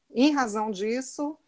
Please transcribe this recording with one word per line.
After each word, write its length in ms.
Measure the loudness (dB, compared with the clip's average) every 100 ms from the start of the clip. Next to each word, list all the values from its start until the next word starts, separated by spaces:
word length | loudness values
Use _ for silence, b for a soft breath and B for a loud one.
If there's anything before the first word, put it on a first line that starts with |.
| _
em 180 | 4 4
razão 380 | 4 0 -2 -2
disso, 680 | -2 -2 -2 -4 -6 -6 -8